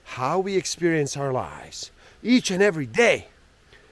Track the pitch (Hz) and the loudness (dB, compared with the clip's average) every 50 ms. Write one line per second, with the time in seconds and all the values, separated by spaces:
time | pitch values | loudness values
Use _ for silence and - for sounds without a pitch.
0 | _ - - 123 127 135 160 185 185 196 196 185 - - - - 170 170 165 160 | _ -16 -8 -6 -4 -2 0 0 -2 0 -2 -2 -2 -4 -4 -2 0 0 2 2
1 | 143 135 - 143 139 135 127 123 98 76 71 69 - - - - - - - - | 0 -2 -4 -4 -4 -2 -2 -2 -4 -6 -10 -14 -16 -16 -16 -16 -16 -16 -18 -20
2 | - - - - - 208 247 240 156 - 190 180 202 208 170 160 139 117 113 196 | -20 -20 -20 -8 0 2 2 4 4 2 2 4 4 4 4 2 -4 -2 0 2
3 | 240 214 160 113 - - - _ _ _ _ _ _ _ - - - _ | 4 4 4 2 -2 -8 -20 _ _ _ _ _ _ _ -20 -20 -20 _